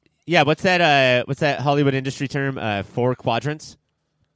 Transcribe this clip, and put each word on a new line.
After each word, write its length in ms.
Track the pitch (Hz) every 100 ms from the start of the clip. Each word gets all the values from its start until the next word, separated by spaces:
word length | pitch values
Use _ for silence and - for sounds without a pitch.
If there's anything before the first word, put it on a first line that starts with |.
| _ _ -
Yeah, 180 | 165
what's 200 | 143 160
that, 180 | 196 175
uh, 420 | 170 143 131 123 -
what's 140 | 139
that 180 | 151 135
Hollywood 340 | 139 143 139
industry 340 | 135 131 135 139
term? 300 | 147 139 135
Uh, 240 | 110 101
four 300 | 95 - 123 127
quadrants? 640 | - 117 143 156 - - _ _ _ _ _